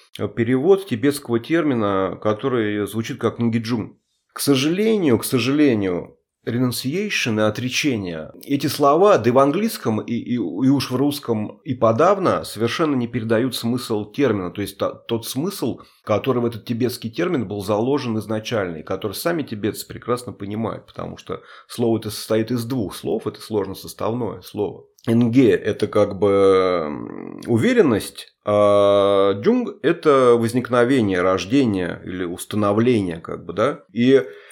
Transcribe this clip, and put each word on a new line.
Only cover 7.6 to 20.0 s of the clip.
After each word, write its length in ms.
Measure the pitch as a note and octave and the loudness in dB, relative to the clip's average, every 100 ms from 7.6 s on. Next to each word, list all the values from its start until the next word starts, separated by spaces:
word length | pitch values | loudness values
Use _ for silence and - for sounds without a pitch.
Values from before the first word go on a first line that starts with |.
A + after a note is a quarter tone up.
| B2 - D3+ A#2 F#2 D#2+ D#2 - | -4 -2 -2 -2 -4 -8 -12 -16
Эти 240 | - C3+ D#3 | -4 -2 -2
слова, 500 | - C#3+ D3+ G#3 F3 | 2 4 6 6 6
да 100 | A2+ | 4
и 40 | |
в 60 | B2 | 4
английском, 600 | C#3+ D#3+ A3 - B2 G#2+ | 4 2 -2 -4 -4 -4
и, 140 | - | -4
и, 200 | A#2 - | -6 -4
и 40 | B2 | -4
уж 520 | F2 E2+ C3 C#3 C3 | -4 0 2 2 0
в 60 | B2 | 0
русском 640 | C#3 C#3+ - A2 G#2 - | 0 -2 -4 -4 -4 -10
и 120 | D#3+ | -8
подавно, 680 | A#2 A2+ A2+ F3+ G3+ E3+ F2+ | 0 2 4 4 4 2 0
совершенно 540 | D#2+ G#2 A2+ - D#3+ C3+ | -4 -4 -4 0 0 0
не 100 | A#2 | -2
передают 480 | A#2+ A2 A2 C3 | -4 -2 0 0
смысл 560 | B2+ A#2 B2 - G#2+ G#2 | -2 -4 -4 -2 -4 -4
термина. 400 | - C#3 G#2 F2+ | -2 0 0 -4
То 120 | F2 | -6
есть 160 | G2 - | -8 -4
та-, 160 | F#2 | -6
тот 320 | - - A2+ A2+ | -6 -6 -6 -4
смысл, 560 | B2+ E3+ G3 C3+ F2+ - _ | -6 -6 -4 -6 -6 -12 _
который 380 | - G#2 C3+ B2 | -2 -2 0 0
в 40 | A#2+ | -2
этот 180 | A2 | -4
тибетский 460 | - A#2 A#2+ - A#2 | -8 -2 -2 -4 -10
термин 360 | A2+ F3+ D#3+ F#2+ | -4 -2 -2 -4
был 160 | G2+ | -6
заложен 560 | F#2+ G#2+ A#2+ C#3+ B2 A2 | -2 -2 0 -2 -2 -6
изначально, 600 | G2 A2 A2 A#2 F#2 D#2+ | -4 -8 -4 -4 -4 -8
и 40 | |
который 300 | - F#2+ G#2+ | -8 -6 -6
сами 320 | F#2+ E3+ E3+ | -6 -4 -4
тибетцы 420 | C3 G#2+ G#2+ - - | -6 -4 -4 -6 -12
прекрасно 460 | A2+ | -14